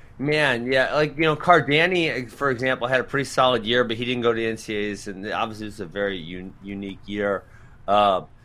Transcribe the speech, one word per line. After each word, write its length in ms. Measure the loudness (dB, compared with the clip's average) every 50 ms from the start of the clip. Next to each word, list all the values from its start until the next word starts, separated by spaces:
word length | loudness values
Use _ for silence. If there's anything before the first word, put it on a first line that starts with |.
| -20 -18 -10 -6
man, 500 | -2 0 2 2 2 2 2 0 0 0
yeah, 240 | 2 2 2 2 2
like, 200 | 2 0 0 0
you 80 | 0 2
know, 120 | 2 2 2
Cardani, 920 | 4 6 6 6 6 4 4 4 4 2 2 2 0 0 -2 -4 -6 -8
for 200 | -6 -4 -2 -2
example, 380 | 0 0 0 -2 0 0 0 0
had 120 | 0 0
a 40 | 0
pretty 220 | 0 -2 -4 -4
solid 380 | 0 2 4 4 4 4 2 0
year, 220 | 2 2 2 2
but 100 | 0 -2
he 80 | -4 -4
didn't 200 | -4 -2 0 0
go 100 | 0 0
to 60 | 0
the 80 | -2 -2
N 100 | -4 -6
C 180 | -6 -6 -4
A 160 | -4 -4 -4
As, 160 | -6 -6 -10 -12
and 240 | -12 -10 -8 -6
obviously 360 | -4 -4 -4 -4 -6 -8 -10 -10
it's 120 | -10 -10
a 60 | -12
very 320 | -8 -4 -2 -2 -2 -2 -4
un-, 360 | -8 -10 -12 -12 -12 -14 -16 -14 -12
unique 360 | -12 -10 -8 -8 -10 -12 -12 -12
year. 400 | -8 -4 -2 0 0 -2 -2 -6 -10 -20 -20 -20 -20 -20 -10 -2 2
Uh, 360 | 4 4 6 4 4 0 -2 -6 -14 -20 -20